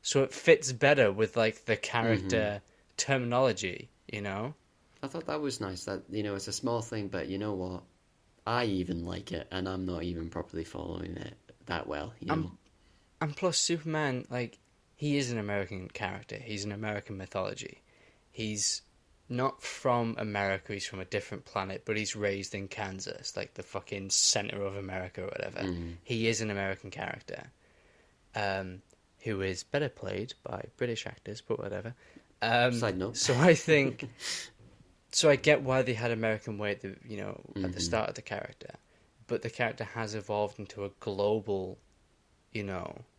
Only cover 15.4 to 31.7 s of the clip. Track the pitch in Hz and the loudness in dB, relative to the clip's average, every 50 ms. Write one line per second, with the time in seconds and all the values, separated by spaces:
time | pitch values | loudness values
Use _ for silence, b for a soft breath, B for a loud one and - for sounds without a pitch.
15.4 | 104 104 104 101 98 - 101 95 92 - - - 104 95 98 101 - - 110 - | 0 0 0 0 0 -2 -6 -8 -8 -10 -6 -4 -4 -4 -4 -6 -10 -10 -12 -10
16.4 | 123 - 107 101 101 104 101 104 110 107 104 101 - - 104 95 95 - - 98 | -8 -6 -6 -4 -4 -4 -4 -4 -4 -4 -4 -4 -6 -6 -8 -8 -10 -4 -4 -2
17.4 | 92 98 98 - - - - - b b b b b b b b b b - - | -2 -2 -4 -8 -10 -12 -14 -16 b b b b b b b b b b -8 -6
18.4 | 110 107 107 104 - - - - _ _ _ _ _ _ _ _ _ - 123 120 | -4 -4 -2 0 0 0 0 -2 _ _ _ _ _ _ _ _ _ -6 -2 0
19.4 | 131 135 - - - - - - - 135 123 120 117 113 110 - 110 107 101 101 | 0 0 0 -2 -10 -10 -10 0 2 4 4 4 4 0 0 -2 -4 -2 0 0
20.4 | 101 98 98 95 - - 104 101 - - - 95 92 - - 101 - - 107 101 | 2 2 0 -2 -2 -6 -6 -6 -6 -6 -8 -10 -8 -2 -2 -4 -2 -4 -10 -10
21.4 | - - - 104 95 95 95 - - - 107 107 107 101 - 107 104 101 98 98 | -10 -4 -4 -4 -2 -2 -6 -8 -4 -2 -2 -2 -2 -2 -2 0 0 0 0 -2
22.4 | 95 - - 101 98 95 - - 107 98 95 95 98 - - - - - - 101 | -6 -6 -6 -8 -8 -8 -6 -6 -6 -6 -6 -8 -8 -8 -10 -8 -10 -8 -6 -6
23.4 | 104 - _ - 92 - - 98 - - 107 98 98 98 - - - - - 107 | -8 -8 _ -14 -14 -8 -8 -10 -8 -6 -8 -8 -2 0 2 4 6 6 4 4
24.4 | 101 101 98 101 101 98 98 101 98 95 95 92 92 92 - - 92 95 - - | 0 -2 -4 -2 -4 -4 -4 -6 -6 -6 -6 -6 -6 -6 -8 -8 -8 -6 -6 -6
25.4 | - - - - 98 92 90 85 85 82 85 87 - - 120 110 113 113 113 107 | -6 -6 -4 -4 -4 -2 -2 -4 -4 -6 -8 -12 -6 -4 -2 2 2 2 2 2
26.4 | 117 107 101 101 98 95 95 - - 98 - 101 104 - - - - - - - | -2 -2 -2 -2 -2 -2 -4 -6 -8 -12 -8 -6 -6 -6 -6 -8 -8 -10 -10 -10
27.4 | - - _ b b b b b b b b b b b b b b _ - 107 | -12 -16 _ b b b b b b b b b b b b b b _ -4 0
28.4 | 104 98 95 98 95 92 92 95 _ _ - _ _ _ _ _ - 113 107 95 | 0 2 0 0 -2 -6 -10 -12 _ _ -20 _ _ _ _ _ -4 -2 0 0
29.4 | 95 95 92 - - _ - 143 151 120 - - - 98 98 95 110 120 - _ | 0 0 0 -2 -4 _ 0 0 0 0 -4 -6 -6 -4 -4 -4 -4 -6 -8 _
30.4 | _ - - 92 - 113 _ - 127 120 113 110 - - - - _ 104 104 - | _ -8 -8 -6 -8 -12 _ -2 -2 -2 0 -4 -6 -8 -12 -10 _ -12 -12 -12
31.4 | - - 113 - - 98 | -4 -4 -2 -2 -2 -6